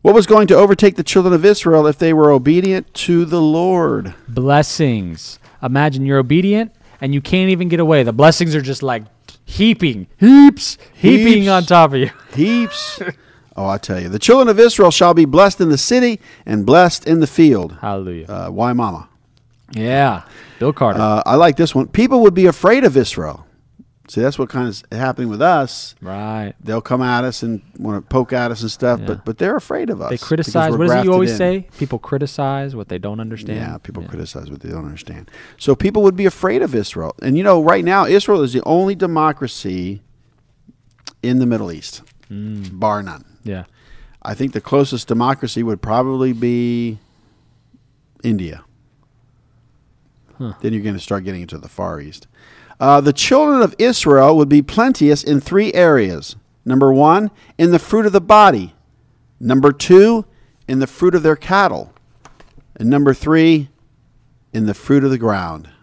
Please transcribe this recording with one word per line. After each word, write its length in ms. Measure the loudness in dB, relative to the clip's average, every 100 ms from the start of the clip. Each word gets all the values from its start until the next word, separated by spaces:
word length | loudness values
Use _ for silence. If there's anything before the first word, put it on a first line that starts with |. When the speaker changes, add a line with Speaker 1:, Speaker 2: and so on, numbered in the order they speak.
Speaker 1:
What 140 | 6
was 120 | 4 6
going 200 | 4 6
to 60 | 4
overtake 400 | 4 4 2 2
the 60 |
children 300 | -2 0 2
of 100 | 4
Israel 420 | 4 2 2 4 2
if 120 | 0
they 140 | 0
were 180 | 4 4
obedient 640 | 4 2 2 0 -2 -6
to 300 | -10 0 0
the 160 | 0 0
Lord? 720 | 0 0 0 0 0 -2 -8 -14 -10
Speaker 2:
Blessings. 1080 | -6 0 2 0 -2 -2 -2 -6 -12 -18 -20 _ _
Imagine 440 | -4 0 0 -2 -2
you're 120 | 0
obedient 540 | 2 0 2 -2 -4 _ _ _
and 120 | -4
you 80 | -4
can't 300 | -2 -2 0
even 180 | 0 -2
get 120 | 0
away. 220 | 2 2
The 100 | 2
blessings 420 | 4 2 4 -2 -2
are 40 |
just, 220 | -4 -8
like, 220 | -6 -8 -10 _ -20 _
heaping, 640 | -16 0 2 2 -2 -4 -12 _
heaps, 580 | 8 10 10 6 -10 -12 -20
heaping 480 | _ 4 4 4 4
Speaker 1:
Heaps. 60 | 4
Speaker 2:
on 140 | 0
top 280 | 4 4 4
of 80 | 2
you. 100 | -4 -6
<laughs> 120 | -12
Speaker 1:
Heaps. 680 | -4 -2 0 -4 -8 -12 -12 -12 -14 _ _ _ -8
Oh, 100 | -6
I 100 | -6
tell 220 | -6 -8
you. 80 | -6
"The 100 | -4
children 300 | 4 4 4
of 100 | 4
Israel 320 | 2 6 2
shall 220 | 4 4
be 120 | 4 4
blessed 340 | 4 2 2
in 80 | 0
the 100 | 0
city 420 | 0 2 0 -2 _ -20 -6
and 180 | -4
blessed 420 | 4 4 4 0 -2
in 140 | 0
the 60 | 0
field." 500 | 2 4 4 -2 -10
Speaker 2:
Hallelujah. 460 | -8 -8 -8 -12 -12
Speaker 1:
Uh, 220 | -12 -10
why 220 | -4 -2
mama? 360 | -2 -4 -8 -16 _ _ _ _ _ _
Speaker 2:
Yeah. 500 | -8 -4 0 0 -2 -12 -20 -20 -6
Bill 140 | -4
Carter. 280 | 0 -2 0
Speaker 1:
Uh, 220 | 0 0 2
I 80 | 4
like 200 | 4 2
this 180 | -2
one. 140 | -2 -2
"People 320 | 0 2 4
would 120 | 4
be 120 | 4 2
afraid 380 | 2 2 4
of 120 | 2 2
Israel." 500 | -2 -6 -10 -12 -20 _ _ _ _ _ _
See, 120 | -4
that's 180 | -4 -4
what 100 | -6
kind 140 | -6 -8
of 40 |
is 120 | -10 _
happening 380 | -8 -8 -6 -8
with 100 | -2
us. 540 | 0 0 -4 -10 -18 _
Speaker 2:
Right. 520 | -14 -12 -10 -10 -12 -14
Speaker 1:
They'll 200 | -10 -8
come 180 | -6 -4
at 240 | -2 -2
us 180 | -4 -8
and 200 | -8 -10 _ -12
wanna 240 | -8 -8
poke 300 | -4 -4 -2
at 180 | -4 -6
us 100 | -6
and 100 | -10
stuff, 300 | -6 -4 -4
Speaker 2:
Yeah. 60 | -6
Speaker 1:
but, 180 | -10
but 140 | -10 -6
they're 180 | -4 -4
afraid 320 | -6 -8 -6
of 120 | -8
us 80 | -8
Speaker 2:
They 60 | -10
Speaker 1:
because 120 | -6
Speaker 2:
criticize. 420 | -6 -4 -2 -2
Speaker 1:
we're 60 | 0
Speaker 2:
What 60 | 0
is 40 |
it 40 |
you 0 | 0
Speaker 1:
grafted 80 | 0
Speaker 2:
always 160 | 0 0
Speaker 1:
in. 60 | -2
Speaker 2:
say? 300 | -2 -4 -8 -10
People 200 | -8 -8
criticize 760 | -8 -8 -6 -6 -6 -6 -8 -12
what 120 | -12
they 100 | -10
don't 220 | -10 -10
understand. 380 | -12 -14 -12 -10
Speaker 1:
Yeah, 200 | -10 -14
people 240 | -16 -16
Speaker 2:
Yeah. 60 | -14
Speaker 1:
criticize 400 | -14 -14 -16 -16
what 100 | -18
they 80 | -14
don't 160 | -14
understand. 460 | -14 -16 -18 -20 -20 -20 -20 _
So 180 | -2 0
people 260 | 0 2
would 140 | 0 2
be 100 | -4
afraid 340 | -2 -4 -2
of 120 | -2
Israel. 400 | -4 -6 -10 -12 -10
And, 160 | -4 -2
you 60 |
know, 180 | 2 2
right 220 | 2 0
now, 200 | 0 0
Israel 380 | 2 0 2 0
is 100 | 0
the 100 | -4
only 300 | -2 0 0 -2
democracy 1080 | -4 -2 -2 -4 -12 -10 -10 -8 -10 -12 _ _ _ _ _ _ _ _ _ _ -20 _
in 160 | -4 -2
the 80 | 0
Middle 240 | -2 -6
East, 300 | -12 -16 -20 _ _ _
Speaker 2:
Mm. 480 | -14 -12 -12 -14 -6
Speaker 1:
bar 240 | -4 -4
none. 220 | -8 -16 _ _
Speaker 2:
Yeah. 200 | -12 -12 -14 _ _ -20 -20 _
Speaker 1:
I 140 | -14
think 180 | -8 -6
the 80 | -6
closest 480 | -4 -2 -2 -4 -6
democracy 540 | -2 -2 -4 -6 -6
would 180 | -6 -6
probably 520 | -4 -4 -2 -2 -4
be 640 | -2 -4 -2 -4 -4 -6 -10 _ _ _ _ _ _ _ _ _ _ _ _
India. 400 | -6 -6 -6 -14 _ _ _ _ _ _ _ _ _ _ _ _ _ _ _ _ _ _
Speaker 2:
Huh. 140 | -14 -8
Speaker 1:
Then 120 | -8
you're 100 | -6
gonna 160 | -8 -10
start 260 | -8 -8
getting 180 | -8 -12
into 160 | -14 -16
the 100 | -18
Far 320 | -12 -10 -10
East. 260 | -16 -20 _ _ _ _ _ _
Uh, 200 | 2 4
"The 120 | 4
children 500 | -2 0 2 2 2
of 120 | 0 0
Israel 580 | -2 0 2 6 6 4
would 120 | 4
be 140 | 2
plenteous 600 | 2 -2 0 2 0 0
in 180 | 0 -4
three 320 | -2 -2 0
areas. 640 | 2 2 2 0 -6 -14 -20 _ _
Number 280 | -2 2 4
one, 380 | 4 4 2 0 _ _ -2
in 120 | 2
the 80 | 2
fruit 280 | 0 0 2
of 60 |
the 80 | 0
body. 540 | 4 6 6 4 -6 _ _ _ _ _ _ _
Number 340 | -2 2 2
two, 520 | 0 6 6 8 2 -4 _ _ _ -6
in 120 | -4
the 80 | -4
fruit 280 | -2 0
of 80 | 2
their 140 | 0 -2
cattle. 560 | -2 0 0 -4 -12 _ _ _ _ _ -20 -20 _ -6
And 120 | -2
number 260 | 0 0
three, 540 | 0 0 2 2 0 -2 _ _ _ _ _ _ _ _
in 140 | -6 -4
the 80 |
fruit 300 | -6 0 0
of 60 | 0
the 80 | -2
ground." 500 | -2 -4 -6 -12 -18 _